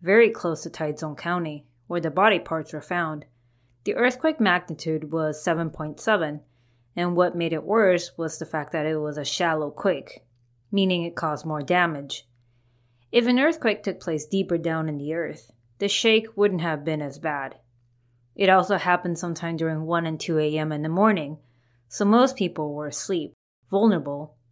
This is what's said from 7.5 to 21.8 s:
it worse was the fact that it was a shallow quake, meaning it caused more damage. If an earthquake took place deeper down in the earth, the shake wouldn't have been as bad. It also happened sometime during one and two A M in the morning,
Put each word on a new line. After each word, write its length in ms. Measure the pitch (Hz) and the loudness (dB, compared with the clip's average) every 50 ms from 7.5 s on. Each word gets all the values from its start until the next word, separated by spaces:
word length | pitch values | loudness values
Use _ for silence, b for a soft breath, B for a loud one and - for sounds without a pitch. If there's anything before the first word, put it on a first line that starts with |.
it 120 | 165 156 - | -2 -4 -2
worse 480 | - 208 226 214 190 180 170 170 - - | 0 2 4 6 6 4 2 0 -6 -8
was 220 | - 165 156 - - | -8 -6 -6 -6 -8
the 80 | 156 | -8
fact 260 | - - 156 147 - | -6 -6 -6 -6 -4
that 140 | - 160 151 | -4 -4 -2
it 100 | 156 160 | -2 -2
was 200 | 156 151 151 147 | -2 -4 -4 -6
a 80 | 151 143 | -6 -6
shallow 460 | - - - 180 165 160 156 151 143 | -6 -2 0 0 0 2 0 -2 -4
quake, 500 | 143 - - 202 170 135 - - - - _ _ _ _ _ _ _ _ _ _ | -6 -2 0 0 0 0 -4 -12 -20 -20 _ _ _ _ _ _ _ _ _ _
meaning 320 | - 196 190 185 180 175 170 | 0 2 2 2 2 0 -2
it 120 | 170 170 | -4 -4
caused 300 | - 175 156 151 143 - | -4 -4 -2 -4 -4 -4
more 160 | 160 156 151 | -6 -4 -4
damage. 640 | 143 135 175 180 175 170 156 143 143 143 - - - _ _ _ _ _ _ _ _ _ _ _ _ _ _ _ _ _ | 0 2 4 4 4 2 0 -4 -8 -10 -10 -12 -12 _ _ _ _ _ _ _ _ _ _ _ _ _ _ _ _ _
If 140 | - 240 233 | 2 2 4
an 120 | 240 247 247 | 4 2 4
earthquake 440 | 269 320 330 339 - 226 214 - | 2 2 0 0 0 0 -2 0
took 180 | - 202 180 - | -4 -6 -8 -6
place 260 | - 180 160 151 151 | -4 -4 -4 -4 -2
deeper 320 | - - 196 190 - 175 165 | -2 0 0 0 0 -2 -2
down 300 | 160 170 160 160 160 156 | 0 -2 -2 -2 -2 -4
in 100 | 151 143 | -4 -6
the 160 | 143 147 160 | -6 -4 -4
earth, 380 | 170 160 147 147 - - - _ _ _ _ _ - | -4 -6 -6 -10 -14 -18 -20 _ _ _ _ _ -4
the 100 | 202 196 | -2 -2
shake 480 | - - - 226 220 226 226 - - | 0 2 4 4 4 4 2 -2 0
wouldn't 260 | 196 208 202 185 170 | 2 2 2 2 0
have 220 | 165 170 156 143 143 | -2 -2 -4 -2 -2
been 180 | 160 156 151 | -4 -4 -2
as 160 | 147 139 131 151 | -4 -6 -8 -6
bad. 380 | 160 160 147 139 135 131 - - _ _ _ _ _ _ _ _ _ _ _ _ _ _ _ | -6 -4 -4 -4 -6 -10 -12 -16 _ _ _ _ _ _ _ _ _ _ _ _ _ _ _
It 140 | - 202 185 | 2 4 6
also 280 | 190 190 175 196 202 | 6 6 6 4 0
happened 420 | 170 - 180 180 175 180 180 170 165 | 0 2 2 2 2 2 -2 -4 -4
sometime 380 | - 175 165 - - 165 165 | -4 -6 -6 -4 -4 -6 -4
during 280 | 156 165 165 160 156 160 | -2 -2 -2 -2 -2 -2
one 220 | 160 175 170 165 | -2 0 0 0
and 120 | 160 160 156 | -2 -4 -4
two 200 | - - 165 156 | -4 -2 0 0
A 200 | 151 151 151 156 | 0 0 0 -2
M 140 | 156 156 | -2 -2
in 100 | 156 147 | -2 -2
the 60 | 151 160 | -2 -2
morning, 500 | 165 180 208 220 208 170 147 143 156 - _ _ _ _ _ _ _ _ | 2 4 4 4 4 2 -2 -6 -10 -14 _ _ _ _ _ _ _ _